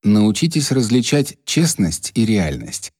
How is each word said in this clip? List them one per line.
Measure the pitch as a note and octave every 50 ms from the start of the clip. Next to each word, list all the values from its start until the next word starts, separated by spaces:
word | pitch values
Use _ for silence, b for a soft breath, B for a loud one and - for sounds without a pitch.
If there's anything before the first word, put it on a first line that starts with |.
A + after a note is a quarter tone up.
Научитесь | - G#2 G#2 G#2+ G#2+ G#2+ G#2 - - E3 - D#3 C#3 -
различать | C3 C3 A#2+ G#2+ A#2+ B2+ A#2 - - D3 C#3 - - _ _
честность | - - D#3 E3+ D#3+ - - G2 E2 D#2 - - - _
и | A2+ A2+
реальность. | G#2+ A2 G2+ F2+ D2+ C#2 C2+ - - - - - - _